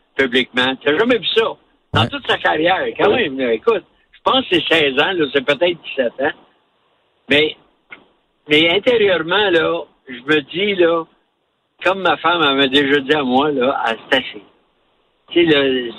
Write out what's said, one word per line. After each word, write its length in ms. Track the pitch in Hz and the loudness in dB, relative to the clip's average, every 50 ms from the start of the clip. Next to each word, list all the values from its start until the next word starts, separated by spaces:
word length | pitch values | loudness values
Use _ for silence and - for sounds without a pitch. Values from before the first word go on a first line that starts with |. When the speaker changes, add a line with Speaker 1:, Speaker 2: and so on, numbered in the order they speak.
| _ _ _ | _ _ _
Speaker 1:
publiquement. 600 | - 135 127 120 131 120 - - 127 127 131 131 127 - | -2 -2 0 0 0 -2 0 -2 -2 -2 -2 -2 -2 -2
T'as 140 | 143 147 156 | 0 0 2
jamais 200 | 226 247 254 220 | 2 2 0 0
vu 80 | 160 - - | 0 -2 0
ça. 100 | 226 226 - - - _ _ _ _ _ _ - | 0 0 0 -2 -8 _ _ _ _ _ _ 0
Dans 80 | 151 | 0
Speaker 2:
Ouais. 80 | - - | 0 0
Speaker 1:
toute 180 | 277 285 - - | -4 -6 -4 -2
sa 100 | 208 175 | -2 0
carrière, 460 | - 180 170 156 160 180 190 170 143 151 151 - | 0 0 0 2 2 0 0 0 -2 -4 -2 0
quand 120 | 156 196 220 | 0 2 2
même, 220 | 247 214 151 131 135 | 2 0 -2 -4 -2
là. 140 | 131 120 113 | -2 -2 -2
Écoute, 300 | 110 - 156 180 185 - _ _ _ _ _ | 0 0 0 0 -2 -2 _ _ _ _ _
je 80 | _ - - | _ -6 -2
pense 180 | 196 247 269 254 - | 0 0 0 0 0
que 60 | 185 | -2
c'est 180 | 156 - - 160 | -2 0 0 0
seize 260 | 165 147 143 131 131 | 2 2 0 0 0
ans, 140 | 151 180 196 | 0 0 0
là, 120 | 170 151 135 - | -2 -2 0 -2
c'est 120 | 143 127 | -2 0
peut-être 320 | - 143 139 175 180 175 156 - | 0 0 0 0 -2 -2 -4 -8
dix-sept 300 | - - - 127 113 - - | -10 -6 -4 -4 -4 -4 -4
ans. 100 | 135 156 - - - _ _ _ _ _ _ _ _ _ _ _ _ _ _ _ _ - | -4 -4 -4 -6 -14 _ _ _ _ _ _ _ _ _ _ _ _ _ _ _ _ 0
Mais, 260 | 139 147 156 156 - _ _ _ _ _ _ - - - _ _ _ _ _ _ _ _ _ - | 0 2 0 0 -4 _ _ _ _ _ _ -20 -20 -20 _ _ _ _ _ _ _ _ _ 0
mais 200 | 151 151 165 165 170 | 0 2 2 2 0
intérieurement, 760 | 208 - 254 240 226 208 202 180 165 156 165 180 202 214 196 | 0 2 2 2 4 4 2 2 0 0 -2 0 0 2 2
là, 320 | 175 165 160 165 165 170 - - _ _ _ - | 2 2 2 0 -2 -4 -6 -10 _ _ _ -18
je 140 | 127 120 123 139 156 | -18 -10 -4 0 0
me 60 | 151 | 0
dis, 340 | 139 - - 170 202 208 196 | -2 -4 -6 -4 -4 -2 0
là, 300 | 180 175 165 170 165 160 - _ _ _ _ _ _ _ _ _ _ _ _ _ - - | 2 2 2 2 0 -4 -8 _ _ _ _ _ _ _ _ _ _ _ _ _ -6 -2
comme 180 | 180 190 196 | -2 -2 0
ma 140 | 185 175 - - | 0 -2 0 0
femme, 240 | - 160 175 170 156 | 0 0 0 2 2
elle 120 | 143 135 | 2 2
m'a 120 | 135 139 131 | 2 2 2
déjà 320 | 131 143 143 135 143 147 | 2 2 2 2 2 0
dit 140 | 135 131 151 | 2 0 0
à 100 | 156 139 | 0 0
moi, 280 | 123 127 131 143 156 | 0 0 2 2 0
là, 260 | 147 131 120 135 139 - - | 0 0 0 0 -2 -2 -2
ah, 80 | 117 113 - - - | -4 -4 -6 -4 -2
c'est 80 | 139 131 | -2 -2
assez. 260 | 123 - - 104 98 _ _ _ _ _ _ _ _ _ _ _ _ _ _ _ _ - | -2 -4 -12 -16 -20 _ _ _ _ _ _ _ _ _ _ _ _ _ _ _ _ -4
Tu 140 | - 170 170 | 0 2 2
sais, 60 | 165 | 4
là, 400 | 147 143 139 135 131 127 123 117 110 | 4 2 2 0 -2 -4 -6 -8 -8